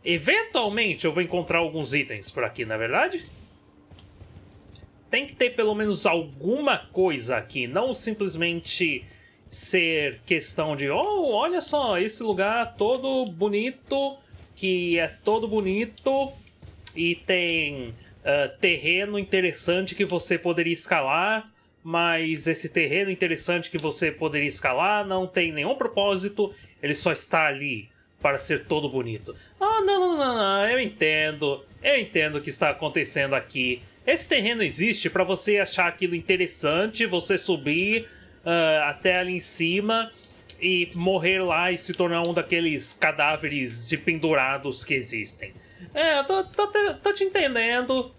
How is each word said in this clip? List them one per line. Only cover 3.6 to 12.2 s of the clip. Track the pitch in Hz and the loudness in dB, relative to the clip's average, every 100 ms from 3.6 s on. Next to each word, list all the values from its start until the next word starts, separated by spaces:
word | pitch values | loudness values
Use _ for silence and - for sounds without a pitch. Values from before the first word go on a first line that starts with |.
| - - _ - - - - - - - - - - - - | -20 -20 _ -20 -20 -20 -20 -20 -20 -20 -20 -20 -20 -20 -4
Tem | 226 | -2
que | 277 | -2
ter | - 247 247 | 0 0 4
pelo | 214 | 2
menos | 214 214 175 | 2 0 2
alguma | 202 170 151 135 165 269 277 226 | 2 0 -2 -6 -2 2 2 0
coisa | - 185 185 139 113 | -2 2 2 2 0
aqui, | 120 - 135 120 | -2 -2 -6 -2
não | 160 254 | 0 -2
simplesmente | 240 226 214 196 160 170 170 - - 170 131 - - - _ - | -2 -4 -2 -4 -2 -2 -2 -4 0 0 -2 -10 -20 -20 _ -18
ser | - - 185 165 160 143 113 | -12 0 2 4 2 0 -4
questão | - 165 - - 156 | -2 0 0 -2 -2
de, | 147 139 | -2 0
"Oh, | 175 381 415 302 | 0 0 0 2
olha | 214 311 359 | 2 0 0
só, | - 294 247 180 | 0 0 2 0
esse | 208 - | 0 -2